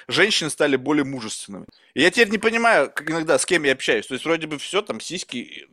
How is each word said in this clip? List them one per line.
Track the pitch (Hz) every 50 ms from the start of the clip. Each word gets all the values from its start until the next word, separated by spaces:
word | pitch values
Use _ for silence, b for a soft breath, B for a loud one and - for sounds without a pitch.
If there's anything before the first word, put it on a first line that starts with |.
| B B
женщины | 120 135 185 214 202 - 175 151
стали | - - 156 147 139
более | 127 127 139 151 147 143
мужественными. | 135 139 127 110 107 - - - - 101 90 82 - b b b b b
И | - 139
я | 180
теперь | - 247 233 202
не | 214 208
понимаю, | - 220 220 233 233 233 220 170 139 120 -
как | - - -
иногда, | 156 165 160 160 170 170
с | -
кем | - 180 165 151
я | 139 131
общаюсь. | - - - 139 110 98 -
То | 135
есть | 123 -
вроде | 151 165 165 160 156
бы | 151 139
все, | - - - 196 214
там | 214 - 110
сиськи, | - - 156 175 - - - 120 - - 76 - 69 69